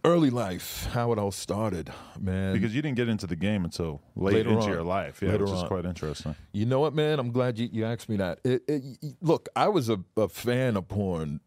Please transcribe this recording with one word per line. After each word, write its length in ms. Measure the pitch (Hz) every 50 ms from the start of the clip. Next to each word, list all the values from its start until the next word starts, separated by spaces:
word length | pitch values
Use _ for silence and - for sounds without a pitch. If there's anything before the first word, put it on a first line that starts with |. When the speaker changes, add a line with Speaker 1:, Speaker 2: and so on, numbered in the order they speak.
| -
Speaker 1:
Early 280 | 165 175 170 156 135
life, 560 | 120 120 110 95 90 90 - - - - - - -
how 180 | 123 120 117
it 80 | 117 104
all 100 | 101 101
started, 640 | 98 - - - 90 101 110 107 92 82 76 - - - - - - -
man. 340 | 95 95 92 95 95 95 95
Speaker 2:
Because 200 | 92 104 113 107
you 80 | 139
didn't 140 | 151 156 127
get 120 | 113 123 117
into 180 | 110 98 -
the 80 | 90 90
game 280 | 80 92 101 107 101 87
until 380 | 82 - - 85 80 73 71 _ _ _
late 180 | - 90 98 104
Speaker 1:
Later 120 | 110 107 117 110
Speaker 2:
into 100 | 113 107
Speaker 1:
on. 60 | 101
Speaker 2:
your 100 | 92 85 82
life, 380 | 87 92 98 85 71 69 -
yeah, 120 | 101 95 101
Speaker 1:
Later 100 | 101 101
Speaker 2:
which 100 | 98 95
is 80 | 90
Speaker 1:
on. 60 | 87
Speaker 2:
quite 180 | - 95 90 85
interesting. 500 | 90 87 85 - 78 73 - - 80 73 - - _
Speaker 1:
You 140 | - 101 110
know 140 | 120 131 131
what, 160 | 151 151 127
man? 240 | 156 151 151 156 143
I'm 120 | 123 123
glad 280 | 117 127 123 127 117 107
you, 100 | 120 117
you 140 | 98 110 110
asked 240 | 113 120 110 - -
me 60 | 107
that. 220 | 98 95 87 - - -
It, 200 | 127 127 123 -
it, 140 | - 151 143 127
y-, 120 | 139 120 _ -
y-, 60 | 147 127 _
look, 280 | 175 156 160 127 _ - _
I 120 | 120 143
was 200 | 190 214 170 120 113
a, 100 | 110 95 87 _ _
a 100 | 110 104 92
fan 480 | - - - 120 120 127 131 127 110
of 100 | 98 85
porn 540 | - - 101 101 95 87 80 80 76 73 76 _